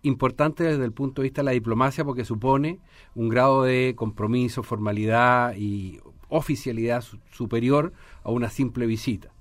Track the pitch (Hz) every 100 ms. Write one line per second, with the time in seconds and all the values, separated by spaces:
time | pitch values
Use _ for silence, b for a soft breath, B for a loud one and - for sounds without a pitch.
0 | 143 131 131 120 151 151 165 147 123 113
1 | 139 135 135 139 139 127 110 113 131 151
2 | 143 123 113 110 127 135 151 190 b b
3 | b 117 113 123 135 135 127 127 127 123
4 | 110 110 107 123 123 - 101 113 107 104
5 | 107 113 123 123 120 98 104 101 95 80
6 | - - - 156 143 139 131 113 117 120
7 | 120 - - - 113 117 120 143 170 B
8 | B B - 120 117 - 127 123 117 110
9 | - 101 - -